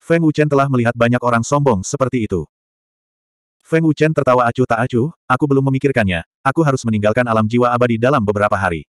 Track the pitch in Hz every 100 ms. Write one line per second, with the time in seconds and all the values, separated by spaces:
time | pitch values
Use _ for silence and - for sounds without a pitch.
0 | - 170 160 151 151 139 139 127 117 120
1 | 117 123 120 117 117 143 143 101 95 -
2 | 127 127 107 92 76 _ _ _ _ _
3 | _ _ _ _ _ _ _ 160 165 147
4 | 151 160 127 127 120 117 123 113 123 120
5 | 143 - _ 127 147 135 135 135 139 123
6 | 101 87 - _ 139 143 156 135 117 107
7 | 107 113 123 110 107 120 120 120 123 113
8 | 123 143 101 101 104 101 95 82 -